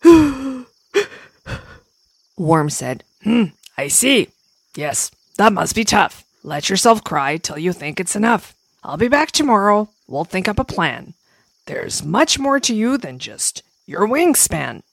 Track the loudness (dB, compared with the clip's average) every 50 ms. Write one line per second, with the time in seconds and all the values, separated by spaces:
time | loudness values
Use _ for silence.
0 | 10 10 8 8 8 4 0 -4 -8 -10 -10 -10 -14 _ _ _ _ _ _ -4
1 | -4 -4 -8 -20 -20 -20 _ _ _ -14 -14 -14 -14 -18 -20 -20 _ _ _ _
2 | _ _ _ _ _ _ _ -6 0 2 2 2 2 0 -4 -6 -6 -8 -8 -10
3 | -12 _ _ _ _ 0 2 2 2 0 -2 _ _ -18 _ -8 -6 -2 0 0
4 | 2 4 4 2 2 0 _ _ _ _ _ _ _ _ _ -8 -8 -6 -4 -4
5 | -6 -6 _ _ _ _ _ 2 2 2 2 2 -4 -4 -2 -2 -2 0 2 2
6 | 2 0 -2 -10 -20 _ _ _ _ -10 -10 -8 -4 -2 -2 2 4 4 4 4
7 | 2 -4 -4 -2 -2 -2 -4 -4 -6 -10 -10 -4 -4 -4 -4 -4 -8 -10 -8 -8
8 | -6 -6 -2 0 2 2 2 0 -2 -8 -20 _ _ _ _ _ _ -12 -4 -2
9 | 0 2 2 2 0 0 0 -2 2 2 2 4 4 4 2 2 2 -2 _ _
10 | _ _ -8 -8 -8 -4 -6 -4 -4 -2 -2 -4 -4 -6 -4 -2 -2 -2 -2 -6
11 | -12 -18 -20 _ _ _ _ _ _ _ _ _ _ -12 -10 -8 -8 -8 -8 -8
12 | -6 -2 0 0 2 2 0 -2 0 0 0 0 0 -2 -2 0 0 0 -2 -2
13 | -4 -8 -14 -14 -14 -16 -12 -8 -8 -8 -8 -8 -18 _ _ _ _ -12 -4 -2
14 | 0 0 2 2 2 2 2 2 0 0 -2 -4 -6 -8 -10 -12 -18 _